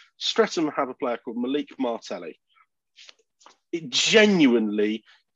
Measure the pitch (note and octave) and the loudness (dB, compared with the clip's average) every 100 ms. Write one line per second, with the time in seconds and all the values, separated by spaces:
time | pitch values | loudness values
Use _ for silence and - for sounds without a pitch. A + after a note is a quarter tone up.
0 | - _ - - G#3 F3+ D3+ D3+ C3 B2+ | -20 _ -4 0 0 0 -2 -2 -6 -6
1 | B2+ A#2 B2+ A2+ B2 D3 C#3+ - B2 A2 | -6 -6 -8 -6 -4 -4 -6 -6 -6 -6
2 | - F#2 E2+ - _ _ _ _ _ _ | -8 -12 -12 -16 _ _ _ _ _ _
3 | - _ _ _ - _ _ E3+ D3 - | -20 _ _ _ -20 _ _ -10 -6 -2
4 | - G#3+ G#3+ F#3 C#3 A#2 G#2+ G#2 G#2+ A2 | 2 4 6 6 6 4 2 0 -2 -4
5 | - _ _ | -10 _ _